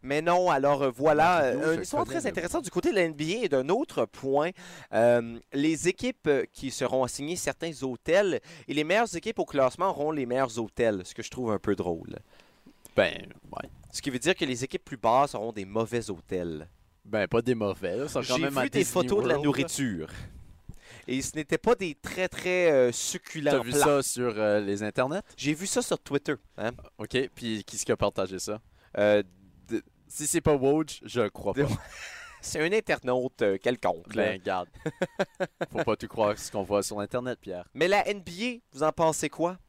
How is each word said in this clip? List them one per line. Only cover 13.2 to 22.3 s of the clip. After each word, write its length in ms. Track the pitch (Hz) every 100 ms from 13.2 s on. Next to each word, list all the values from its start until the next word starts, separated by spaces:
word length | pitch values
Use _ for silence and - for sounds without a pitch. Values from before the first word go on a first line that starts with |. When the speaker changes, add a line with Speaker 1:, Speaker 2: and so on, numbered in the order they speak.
| - - -
Speaker 2:
ouais. 180 | - - - -
Speaker 1:
Ce 100 | -
qui 80 | 143
veut 100 | 127
dire 160 | 151 185
que 100 | 151
les 180 | 120
équipes 200 | 127 - -
plus 120 | 131
basses 360 | 113 127 143 113
auront 160 | 110
des 140 | 107 95
mauvais 440 | 107 113 120 107
hôtels. 580 | 87 - 92 87 78 80 _ _ _
Speaker 2:
Ben, 240 | - 107 95
pas 140 | 117
des 140 | 117 117
mauvais, 400 | 104 87 90 101
là, 60 |
ils 60 | 147
sont 100 | -
quand 140 | 120 127
Speaker 1:
J'ai 80 |
Speaker 2:
même 140 | 139 139
à 60 |
Speaker 1:
vu 60 | 127
des 100 | -
Speaker 2:
Disney 140 | 180
Speaker 1:
photos 300 | 185 131 202
de 40 | -
la 60 | 147
Speaker 2:
World. 100 | 147
Speaker 1:
nourriture. 640 | 131 139 - 131 90 78 - - - - - - - - - -
Et 140 | 131
ce 140 | 127 156
n'était 220 | 151 165
pas 160 | 220
des 220 | 240 185 143
très, 320 | - -
très, 440 | 185